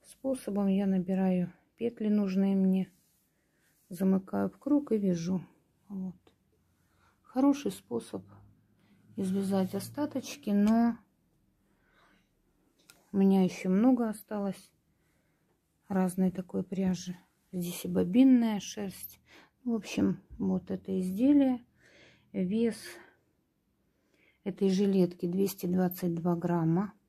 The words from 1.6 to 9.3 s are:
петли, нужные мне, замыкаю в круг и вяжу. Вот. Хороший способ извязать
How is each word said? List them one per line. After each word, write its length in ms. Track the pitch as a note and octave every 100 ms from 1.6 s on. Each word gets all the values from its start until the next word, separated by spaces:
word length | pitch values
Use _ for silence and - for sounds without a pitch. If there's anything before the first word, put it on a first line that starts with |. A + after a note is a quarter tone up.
| _ _
петли, 320 | A#3 A#3 G#3+
нужные 460 | G#3 G3 F#3+ G3
мне, 380 | G3 F#3+ F#3+ F#3 _ _ _ _ _ _ _ _ _ _
замыкаю 640 | F3+ F#3+ F#3+ F#3+ G3+ G3
в 80 | -
круг 340 | - D4 C#4+
и 60 | A3
вяжу. 460 | G3+ E3+ E3 F#3 - _ _ _ _
Вот. 280 | G3 F#3 F3 _ _ _ _ _ _ _ _ _ _
Хороший 500 | _ B3+ C#4 C#4 G#3
способ 500 | F#3 _ A#3 - G3 - - - _ _ _ _ _ _ -
извязать 580 | F#3+